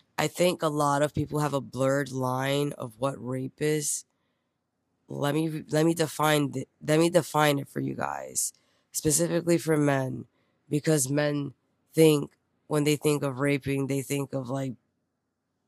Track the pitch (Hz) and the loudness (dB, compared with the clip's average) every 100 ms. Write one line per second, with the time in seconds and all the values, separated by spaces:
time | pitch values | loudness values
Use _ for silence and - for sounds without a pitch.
0 | _ - 151 - 175 175 160 147 147 143 | _ -4 -4 0 0 0 -2 0 2 2
1 | 147 - 147 151 147 139 120 127 135 139 | 0 0 -4 -2 -2 -2 -6 -2 0 0
2 | 139 131 127 127 135 143 147 - 127 - | -2 -4 -2 -2 -2 -2 -2 -6 -12 -6
3 | 139 135 117 131 131 - 151 151 147 - | -6 -6 -8 -6 -8 -4 -2 0 -2 -6
4 | - _ _ _ _ _ _ _ _ _ | -8 _ _ _ _ _ _ _ _ _
5 | - 135 143 147 165 156 - 151 160 165 | -14 -4 -2 0 -2 -4 -2 2 2 2
6 | 156 - 151 151 143 127 - _ 143 156 | -2 0 2 2 2 -4 -10 _ 0 2
7 | 170 175 147 151 151 143 131 139 135 135 | 4 4 2 2 2 2 -2 -6 -6 -4
8 | 69 71 67 - - - _ _ _ - | -6 -6 -8 -6 -6 -6 _ _ _ -4
9 | 156 147 170 170 160 170 143 156 147 139 | 0 2 2 0 2 2 2 2 2 2
10 | 131 127 113 _ _ _ - 143 160 156 | 0 -6 -12 _ _ _ -4 -2 2 2
11 | 127 143 147 147 143 - _ _ _ - | 2 0 0 0 -6 -10 _ _ _ 6
12 | 160 151 143 _ _ _ - 151 147 147 | 6 6 2 _ _ _ -4 0 2 2
13 | 151 147 143 127 143 143 139 139 135 139 | 2 0 0 -2 0 0 -2 -2 -2 -4
14 | 127 143 135 139 123 135 135 113 _ _ | -4 -4 -4 -6 -6 -6 -6 -8 _ _
15 | _ _ _ _ _ _ | _ _ _ _ _ _